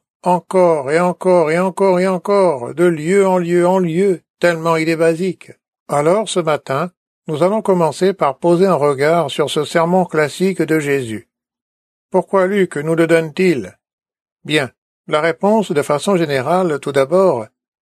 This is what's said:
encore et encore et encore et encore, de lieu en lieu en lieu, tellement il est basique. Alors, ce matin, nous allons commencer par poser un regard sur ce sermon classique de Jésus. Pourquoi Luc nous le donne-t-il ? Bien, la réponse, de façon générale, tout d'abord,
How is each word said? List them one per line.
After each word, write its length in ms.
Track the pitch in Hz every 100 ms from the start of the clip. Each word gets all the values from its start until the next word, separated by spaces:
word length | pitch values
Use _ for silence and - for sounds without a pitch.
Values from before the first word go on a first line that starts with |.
| _ _
encore 680 | 180 175 - 185 175 156 131
et 100 | 160
encore 520 | 180 170 185 180 151
et 80 | 165
encore 400 | 185 175 196 180
et 80 | 190
encore, 680 | 180 - 202 180 135 120
de 120 | 135 175
lieu 420 | 160 156 196 190
en 100 | 185
lieu 300 | 170 175 175
en 100 | 190
lieu, 440 | 175 160 196 170 - _
tellement 380 | 175 165 165 160
il 120 | 160
est 60 | 160
basique. 560 | 165 165 185 - - - _ _ -
Alors, 400 | 143 151 202 202
ce 100 | 180
matin, 520 | 160 147 - 135 175 - _ _ -
nous 160 | 147
allons 180 | 180 220
commencer 520 | 208 180 160 131 185
par 240 | 190 147 127
poser 280 | 170 170 190
un 100 | 156
regard 540 | 147 131 143 170 143
sur 200 | - 143
ce 160 | 160 143
sermon 400 | 175 165 185 175
classique 560 | 156 147 - 190 185
de 180 | 151 160
Jésus. 480 | 143 139 117 104 - _ _ _ _ _ _ _ _
Pourquoi 380 | 190 - 196 185
Luc 300 | 202 180 147
nous 180 | 156 165
le 100 | 165
donne-t-il ? 720 | 165 160 143 185 139 92 - _ _ _ _ _ _ 147
Bien, 260 | 151 135 - _ _ -
la 120 | 151
réponse, 520 | 165 160 196 220 190
de 100 | 151
façon 340 | 139 143 - 185
générale, 640 | 160 135 127 180 180 143
tout 140 | 147
d'abord, 540 | 139 135 180 190 123 110 _ _ _